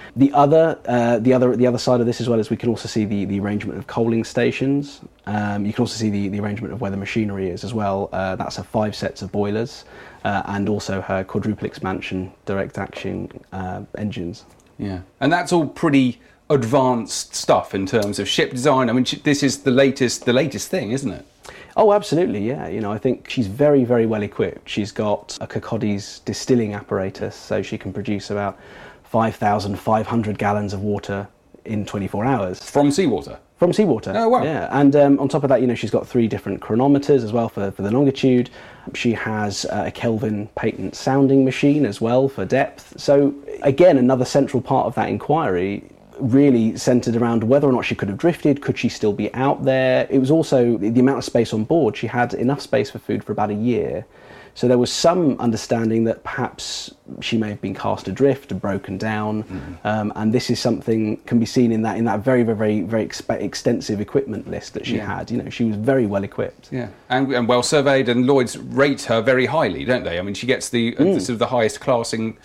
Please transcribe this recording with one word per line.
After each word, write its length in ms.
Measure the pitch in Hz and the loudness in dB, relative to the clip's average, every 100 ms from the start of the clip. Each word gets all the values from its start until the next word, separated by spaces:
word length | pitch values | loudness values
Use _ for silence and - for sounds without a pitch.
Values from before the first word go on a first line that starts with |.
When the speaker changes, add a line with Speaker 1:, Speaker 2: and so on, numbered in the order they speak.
| - 113 | -6 2
Speaker 1:
The 180 | 139 | 4
other, 460 | 143 143 160 165 - - | 6 6 6 4 2 -2
uh, 320 | 120 117 120 | 0 2 2
the 120 | 120 | 4
other, 240 | 127 123 117 | 4 4 4
the 120 | 123 | 2
other 100 | 120 | 2
side 220 | - 123 | 2 2
of 80 | 117 | 2
this 120 | 117 | 0
as 80 | 120 | 0
well 120 | 117 | 0
is 100 | 104 | 0
we 80 | 113 | -2
can 120 | 120 | -2
also 180 | 107 - | -2 -2
see 180 | 113 104 | -2 -2
the, 200 | 101 95 | -2 -2
the 140 | 98 | -2
arrangement 380 | 101 104 101 98 | -2 -4 -6 -8
of 80 | - | -6
coaling 380 | - 117 113 | -2 0 0
stations. 760 | 107 127 120 - 135 143 143 - - _ - | -2 0 0 0 -2 -2 -4 -12 -20 _ -6
Um, 360 | 104 104 101 | -4 -4 -4
you 100 | 101 | -4
can 100 | 120 | -2
also 120 | 120 110 | -2 -2
see 140 | 110 | -2
the, 180 | 101 101 | -2 -4
the 100 | 101 | -4
arrangement 340 | 101 104 104 | -6 -6 -8
of 80 | 98 | -6
where 80 | 98 | -6
the 80 | 98 | -6
machinery 540 | 98 117 107 98 92 | -4 -2 -2 -4 -6
is 120 | 90 | -6
as 80 | 95 | -6
well. 380 | 113 101 98 98 | -4 -2 -2 -4
Uh, 240 | 92 95 92 | -4 -4 -4
that's 200 | - - | -6 -10
her 80 | |
five 320 | 90 113 107 - | -6 -2 -2 -4
sets 260 | 95 - | -8 -8
of 100 | 95 | -6
boilers, 540 | 104 101 107 123 - - - - - | -4 -2 -2 -4 -10 -20 -20 -20 -8
uh, 180 | 104 101 - | -4 -4 -4
and 200 | 101 101 | -4 -2
also 340 | 104 - 95 | -2 -4 -6
her 220 | - 95 | -4 -4
quadruple 440 | 95 107 107 101 107 | -4 -4 -4 -4 -6
expansion 680 | - 95 92 - 92 92 - - | -6 -6 -6 -6 -8 -8 -10 -6
direct 320 | 98 - - | -4 -4 -6
action, 500 | 95 - 98 95 92 - _ | -10 -10 -8 -8 -10 -14 _
uh, 320 | 95 92 95 107 - | -12 -10 -10 -12 -8
engines. 460 | 107 95 85 - - _ _ - | -8 -6 -10 -12 -18 _ _ -10
Speaker 2:
Yeah, 220 | 104 92 - - | -8 -8 -12 -4
and 120 | 135 | 0
that's 220 | 175 175 | 0 2
all 140 | 175 143 | 0 0
pretty 520 | - 170 139 127 - _ _ - | -2 2 4 2 -2 _ _ 0
advanced 840 | 143 113 135 127 120 104 - - - | 0 2 2 4 2 -2 -8 -8 -4
stuff 400 | - 107 - 98 | 2 2 2 -4
in 100 | 95 | 0
terms 320 | 117 104 104 | 0 0 -2
of 100 | 101 | -2
ship 220 | - 147 | 0 0
design. 400 | 127 147 131 120 | 0 2 2 4
I 40 | |
mean, 120 | 127 120 | 2 0
sh-, 160 | - | -2
this 220 | 151 143 | 0 2
is 160 | 139 - | 0 0
the 100 | 135 | 2
latest, 560 | 123 139 127 123 - 127 | 4 4 4 0 0 0
the 80 | |
latest 360 | 123 160 104 - | 2 0 -4 -6
thing, 200 | 185 104 | -4 -2
isn't 220 | 135 131 | -4 -4
it? 140 | 85 - _ - - - - | -8 -14 _ -20 -20 -6 2
Speaker 1:
Oh, 180 | 214 | 4
absolutely, 460 | 208 208 160 185 104 | 4 2 0 0 -2
yeah. 280 | 107 151 80 | -4 -6 -6
You 140 | 104 | -6
know, 100 | 104 | -6
I 60 | 107 | -2
think 320 | 131 - - | -2 -2 -4
she's 160 | - 98 | -4 -2
very, 380 | 107 147 143 | 2 4 4
very 240 | 120 120 113 | 4 2 2
well 160 | 107 | 0
equipped. 440 | 104 - 98 - - | -4 -2 -4 -4 -8
She's 240 | - 98 | -6 -4
got 460 | - 107 104 - - | -4 -2 -2 -6 -12
a 60 | - | -10
Kirkcaldy's 720 | 110 - 110 104 101 - - | -8 -6 -4 -2 -4 -8 -12
distilling 540 | - 104 - 123 104 | -8 -4 2 2 2
apparatus, 600 | 101 - 98 95 - 101 - | -6 -6 -4 -4 -6 -10 -10
so 260 | - 101 | -6 -6
she 160 | 95 110 | -4 -8
can 160 | 98 | -8
produce 380 | 101 101 101 - | -8 -6 -6 -4
about 260 | 104 101 - - - - - | -4 -4 -8 -16 -20 -20 -20
five 320 | _ 117 113 - | _ 0 0 0
thousand 400 | 107 104 101 95 | 0 0 -2 -4
five 280 | - 110 107 | 0 0 0
hundred 320 | 117 104 95 | -2 -2 -2
gallons 340 | 101 104 101 | -2 -2 -4
of 80 | 98 | -4
water 460 | 104 101 - 101 101 _ _ - - | -4 -4 -4 -8 -8 _ _ -18 -8
in 200 | 107 95 | -6 -4
twenty-four 400 | 104 95 101 123 | -6 -4 -2 0
hours. 380 | 123 92 92 | 0 -2 -6
Speaker 2:
From 260 | - 143 143 | -2 2 2
seawater? 480 | 143 170 107 - - _ - | 4 2 0 -4 -16 _ 0
Speaker 1:
From 160 | 175 | 2
seawater. 380 | 190 202 110 - 143 | 4 4 2 0 0
Speaker 2:
Oh, 120 | 226 | 2
wow. 160 | 247 | 2
Speaker 1:
Yeah, 260 | 151 131 82 | 2 -2 0
and, 240 | 139 143 147 | 4 6 8
um, 240 | 143 139 | 8 6
on 80 | 135 | 2
top 140 | 156 | 2
of 60 | 139 | 4
that, 120 | 131 | 4
you 60 | 127 | 4
know, 80 | 117 | 0
she's 160 | 110 | 0
got 160 | 123 - | -2 0
three 200 | 123 110 | 2 2
different 340 | 101 107 - | 0 -6 -6
chronometers 640 | - 110 139 139 143 139 | -2 2 4 4 4 4
as 80 | 107 | 2
well 160 | 117 110 | -2 -2
for, 220 | - 98 | -4 -6
for 120 | - | -4
the 80 | 98 | 0
longitude. 580 | 123 139 131 135 123 120 - - - - - | 2 2 2 4 4 2 -6 -20 -20 -14 -4
She 180 | 120 | -2
has, 520 | 107 110 107 104 98 - | -2 -2 -4 -4 -4 -6
uh, 180 | 104 - | -4 -6
a 40 | |
Kelvin 560 | - 120 110 110 104 107 - | -4 -2 -2 -2 -4 -6 -6
patent 400 | 113 - 95 - | -4 -4 -8 -6
sounding 500 | 139 135 135 135 131 | 0 2 4 4 4
machine 400 | 127 143 147 117 | 2 2 4 0
as 160 | 101 | 0
well 260 | 113 123 135 | 0 2 2
for 160 | 101 95 | -2 -2
depth. 540 | 131 - - - - | 0 0 -6 -20 -4
So, 340 | - 143 139 - - - | 4 4 4 0 -10 -2
again, 360 | 143 123 180 139 | 0 6 8 8
another 280 | 123 131 123 | 6 4 2
central 360 | 143 131 123 | 2 2 0
part 260 | - 135 - | 0 0 0
of 80 | - | -2
that 140 | 101 | -4
inquiry 760 | 104 - 156 135 90 98 101 - - - - | -4 0 0 0 0 -2 -4 -10 -20 -20 -6
really 560 | 127 135 143 117 110 - | 2 6 6 6 2 0
centred 400 | - 123 120 113 | 2 2 2 0
around 280 | 117 117 | 2 2
whether 240 | 110 143 147 | 4 4 4
or 40 | |
not 140 | 120 - | 2 0
she 80 | |
could 160 | 110 98 | -4 -4
have 80 | 101 | 0
drifted, 440 | 170 - - 139 | 0 2 2 0
could 140 | - - | -2 -2
she 140 | 117 | -2
still 240 | - 107 | 0 -2
be 180 | 101 104 123 | 0 -2 0
out 280 | 135 135 | 0 0
there. 440 | 135 131 131 127 - | 2 2 2 2 2
It 80 | 135 | 2
was 140 | 131 | 4
also 440 | 160 - 131 120 117 | 2 4 4 4 2
the, 120 | 104 | 2
the 100 | 120 | 4
amount 200 | 131 127 | 4 2
of 40 | |
space 300 | - 120 110 | 0 0 0
on 100 | 110 | -2
board. 320 | 107 165 113 - | 0 2 2 0
She 120 | 113 | -4
had 260 | 120 120 | -2 -2
enough 260 | - 123 139 | 0 -2 -2
space 300 | - 117 110 | 0 -2 -2
for 80 | 107 | -6
food 260 | - 107 | -6 -6
for 100 | - | -4
about 180 | 104 104 | -4 -2
a 20 | |
year. 500 | 104 120 107 67 80 - - - - - - | -2 0 0 -2 -6 -10 -18 -20 -20 -20 -2
So 120 | 123 | 2
there 120 | 123 | 2
was 120 | 123 | 2
some 480 | - 165 180 151 - | 0 2 2 2 0
understanding 680 | 120 110 - 117 113 113 113 | 0 -2 -2 -2 0 0 0
that 180 | - | -2
perhaps 680 | - - 120 - - - - - - - | -6 -6 -8 -8 -12 -10 -12 -18 -18 -12
she 160 | - 113 | -4 -2
may 120 | 107 | -2
have 120 | 101 | -6
been 140 | 98 95 | -8 -6
cast 320 | 104 104 98 | -4 -4 -4
adrift 440 | 95 139 131 - | 2 2 2 -4
and 80 | 92 | -6
broken 380 | 104 98 - 95 | -4 -4 -6 -6
down. 460 | 110 107 107 107 | -4 -4 -4 -4
Speaker 2:
Mm-hmm. 300 | 107 92 78 87 107 | -6 -10 -12 -8 -4
Speaker 1:
Um, 240 | 110 104 113 | -2 -4 -2
and 180 | 110 | 0
this 160 | 120 - | 0 0
is 100 | 117 | 0
something 580 | 123 113 - 110 107 107 | 0 0 0 0 0 -4
can 200 | - 120 | 0 0
be 80 | 110 | 2
seen 260 | 131 117 | 2 2
in 120 | 110 | 2
that, 140 | 110 101 | -2 0
in 80 | 117 | -2
that 160 | 107 | 0
very, 200 | 131 127 | 2 2
very, 160 | 117 107 | 2 2
very, 240 | 107 107 | 0 0
very 240 | 92 113 - | 0 -2 -2
expe-, 340 | - - - | -6 -6 -4
extensive 600 | - - - 107 - 104 | -6 -4 -2 -2 -2 -4
equipment 480 | 104 139 135 104 - | -2 -2 -2 -6 -8
list 240 | - - | -10 -10
that 140 | - - | -10 -6
she 80 | 113 | -6
Speaker 2:
Yeah. 220 | 98 92 | -6 -8
Speaker 1:
had. 120 | 120 | -6
You 140 | 117 | -6
know, 80 | - | -6
she 140 | - 113 | -4 -2
was 100 | 104 | -2
very 320 | 113 135 107 | 0 2 2
well 160 | 101 | -2
equipped. 460 | 98 - 104 - - | -4 -6 -8 -10 -12
Speaker 2:
Yeah, 160 | 131 110 - - | -10 -10 -12 -4
and, 220 | 127 135 | -2 0
and 160 | 123 117 | 0 2
well 140 | 123 | 2
surveyed, 480 | 120 151 139 135 123 | 2 2 4 2 2
and 160 | 120 127 | 2 4
Lloyd's 320 | 139 120 - | 2 2 -4
rate 460 | 123 120 147 135 | -4 0 2 0
her 180 | - 113 | -2 0
very 240 | 110 127 120 | 2 2 2
highly, 400 | 156 120 131 120 | 0 0 -2 -2
don't 180 | 104 | -2
they? 140 | 82 87 | -2 -4
I 60 | |
mean, 100 | 98 | -6
she 140 | 98 123 | -4 -2
gets 220 | 127 - | -2 -2
the, 280 | 120 117 117 | -2 0 2
uh, 40 | |
Speaker 1:
Mm. 120 | 175 | 2
Speaker 2:
the 60 | 175 | 2
sort 100 | 127 110 | 0 -2
of 40 | |
the 80 | 117 | 0
highest 320 | 127 110 - | 2 0 0
classing 580 | - 120 113 113 110 - | -2 0 0 -4 -4 -8